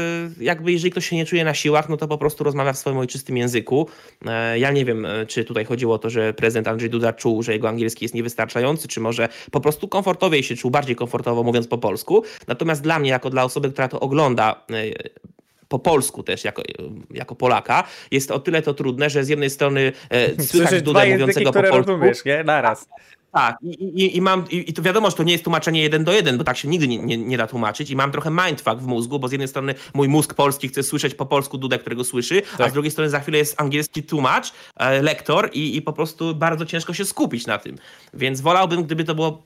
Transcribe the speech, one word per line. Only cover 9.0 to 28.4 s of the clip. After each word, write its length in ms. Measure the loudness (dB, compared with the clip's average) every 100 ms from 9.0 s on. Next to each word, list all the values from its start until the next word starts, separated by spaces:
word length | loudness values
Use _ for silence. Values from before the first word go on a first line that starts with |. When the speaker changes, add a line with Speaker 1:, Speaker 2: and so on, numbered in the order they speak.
| -4 0 -2 -4 -4
Speaker 1:
po 100 | 0
prostu 260 | 0 0 -2
komfortowiej 560 | -2 0 0 2 2
się 120 | 0 -4
czuł, 160 | 0
bardziej 240 | 0 0 -4
komfortowo 480 | -2 -2 -2 0
mówiąc 240 | 2 0 0
po 100 | -2
polsku. 460 | -2 -2 2 2 2 -14 -8
Natomiast 340 | -4 -2 0
dla 180 | 0 0
mnie, 100 | 2
jako 200 | 0 0
dla 140 | 0
osoby, 280 | 0 0 -4
która 160 | -2 -4
to 120 | -2
ogląda, 680 | 0 2 4 4 2 0 -6
e, 40 | -6 -6 -8 -12 _ -20 _ _ _ -6
po 120 | 0
polsku 440 | 4 4 2 -6
też, 200 | -6 -4
jako, 180 | -6 -8 -10 -12 -12 -14 -14
jako 240 | -12 -12 -2
Polaka, 480 | 2 2 4 0 0 -10 -2
jest 200 | -2 0
o 80 | -2
tyle 220 | 0 0
to 120 | 0
trudne, 360 | -2 -2 0 0
że 140 | 0
z 60 | 0
jednej 200 | 0 0
strony, 420 | 0 0 2 0 -2 -2
e, 160 | 2 2
Speaker 2:
<laughs> 0 |
Speaker 1:
słychać 220 | 0 2
Speaker 2:
Słyszysz 320 | 4 4 4
Speaker 1:
Dudę 180 | 4 4
Speaker 2:
dwa 60 | 6
języki, 160 | 4
Speaker 1:
mówiącego 240 | 2 4 4
po 60 |
Speaker 2:
które 180 | 4 6
Speaker 1:
polsku. 220 | 6 4
Speaker 2:
rozumiesz, 340 | 4 4 4 0
nie? 180 | 0
Naraz. 460 | 2 2 2 0 -8 -20 _ _ _
Speaker 1:
Tak, 260 | 2 2 0
i, 220 | -10 -10
i, 340 | -6 0 2 4
i 40 |
mam, 240 | 2 2 0
i, 200 | -6 -4
i 40 |
to 80 | -2
wiadomo, 280 | 2 4 2
że 60 | 2
to 80 |
nie 80 | 2
jest 120 | 2
tłumaczenie 380 | 2 0 2 2
jeden 220 | 2 2
do 100 | 4
jeden, 240 | 4 4 0
bo 60 |
tak 140 | 0 -2
się 100 | 0
nigdy 200 | 2 2
nie, 100 | 0
nie, 200 | -2 -2
nie 200 | -2 -2
da 100 | -2
tłumaczyć 420 | -2 -2 -4 -4
i 40 | 0
mam 160 | 0
trochę 200 | 0 -2
mindfuck 460 | 0